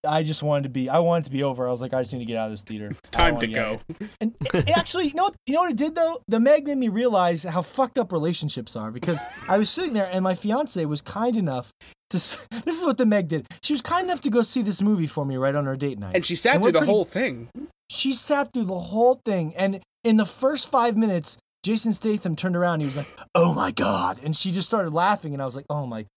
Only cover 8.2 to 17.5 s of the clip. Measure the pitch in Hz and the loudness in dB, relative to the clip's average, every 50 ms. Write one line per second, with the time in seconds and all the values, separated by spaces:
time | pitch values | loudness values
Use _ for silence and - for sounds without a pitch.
8.2 | 147 170 170 - 160 147 - 131 110 - - 113 107 110 110 123 - 175 170 135 | 0 0 -2 -2 -4 -4 -6 -6 -10 -8 -10 -8 -8 -8 -8 -6 -4 -2 -2 -2
9.2 | - - - - - - 185 208 214 196 - 320 370 320 233 208 196 185 180 190 | -4 -10 -14 -14 -2 2 2 2 4 2 0 -2 -4 -2 0 0 0 0 0 0
10.2 | 185 190 180 180 - 208 220 269 302 - - 185 160 151 151 143 - - - 202 | 0 0 0 -2 -2 0 0 0 0 -2 -2 -4 -2 -2 -2 -4 -6 -8 -6 -2
11.2 | 226 247 226 220 190 156 131 123 120 - _ _ - - - _ _ _ - 175 | -2 0 0 0 0 0 -2 -4 -8 -10 _ _ -20 -20 -20 _ _ _ -4 -2
12.2 | - - - - - _ 226 233 - 320 330 330 359 311 233 - 254 220 208 208 | 0 -2 -2 -4 -8 _ -12 -6 -4 -2 -2 0 0 0 2 4 4 4 4 2
13.2 | 185 147 160 147 - - - - - - 302 254 - - 330 359 381 359 349 277 | 0 0 -4 -4 -4 -8 -16 -10 -4 -2 -2 -2 -2 0 0 0 0 0 -4 -2
14.2 | - 285 208 240 226 - - 254 220 208 185 - 196 208 214 180 165 143 - 156 | -2 2 2 2 2 2 0 0 0 -2 0 2 2 2 4 2 0 -2 -2 -4
15.2 | 143 139 135 131 131 139 139 147 143 135 135 135 143 143 123 101 101 92 - 185 | -4 -2 -2 0 0 0 2 0 -2 -2 -2 -2 -4 -4 -4 -6 -8 -2 -2 0
16.2 | 165 - 175 160 - 233 269 - 202 - 160 - - - 151 214 175 - - 185 | 0 0 -4 0 2 2 2 4 4 4 4 4 4 4 4 2 2 0 -2 -2
17.2 | 262 226 127 117 117 120 | -2 -2 -4 -8 -14 -16